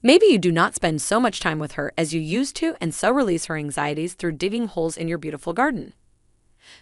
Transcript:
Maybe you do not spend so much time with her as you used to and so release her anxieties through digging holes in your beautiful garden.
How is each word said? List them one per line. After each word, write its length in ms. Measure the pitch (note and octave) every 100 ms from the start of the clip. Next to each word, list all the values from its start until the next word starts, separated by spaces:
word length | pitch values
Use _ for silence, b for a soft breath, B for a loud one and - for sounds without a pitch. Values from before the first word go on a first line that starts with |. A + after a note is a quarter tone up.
Maybe 240 | A#3 E4 G#4+
you 120 | A#3
do 120 | F3
not 240 | E3 G3
spend 260 | - F3 D#3
so 200 | - G#3+
much 180 | B3 -
time 220 | F3+ D#3
with 120 | D3+
her 200 | - C#3+ -
as 160 | D#3+
you 80 | D#3+
used 360 | D#3 G3+ C4+ -
to 180 | E4 E4
and 120 | E3+
so 200 | - G3
release 320 | C4 A#3 E3+
her 120 | - D#3+
anxieties 580 | D3 C#3 D3 D3 E3+
through 180 | - F3
digging 340 | D3+ F#3+ A3+ A3+
holes 300 | F3+ E3 D#3+
in 100 | E3
your 120 | E3+
beautiful 340 | D#3 D3+ -
garden. 400 | E3+ C#4 A#3 - _ _ _ _ _ _ _ B B